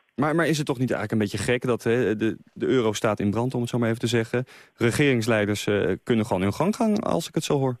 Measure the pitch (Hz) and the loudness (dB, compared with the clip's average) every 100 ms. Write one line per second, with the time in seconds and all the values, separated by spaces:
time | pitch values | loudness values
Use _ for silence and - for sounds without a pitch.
0 | _ - 151 165 151 151 147 127 127 78 | _ -4 0 2 0 0 -2 -2 -2 -2
1 | 107 113 101 92 107 123 127 113 117 120 | -2 0 0 -2 0 0 0 -2 0 2
2 | 101 107 113 - - - 110 127 110 104 | 2 0 -2 -4 -12 -4 0 2 2 0
3 | 113 104 101 107 127 127 120 123 113 113 | -2 0 0 0 -2 -2 -2 0 0 0
4 | 117 117 113 123 127 - - - 117 127 | 0 0 0 -2 -4 -12 -20 -2 0 2
5 | 147 120 110 110 104 104 - 104 87 92 | 2 2 2 2 2 0 0 0 0 -2
6 | - 113 104 95 98 - 175 - 220 208 | 0 0 2 0 0 0 -2 0 0 0
7 | - 170 - 165 - 147 131 123 | 0 -2 -2 -6 -2 0 0 -4